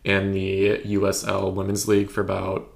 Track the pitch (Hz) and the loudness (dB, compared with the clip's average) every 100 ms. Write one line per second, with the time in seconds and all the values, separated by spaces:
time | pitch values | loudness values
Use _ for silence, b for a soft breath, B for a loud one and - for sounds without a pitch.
0 | - 98 98 98 95 95 101 107 101 101 | 0 0 0 0 0 2 2 2 0 2
1 | 98 95 104 98 95 95 98 101 107 101 | 2 0 -2 -2 -2 -2 -2 -2 2 2
2 | 98 107 95 95 95 95 - | 2 -2 -2 -4 -4 -6 -8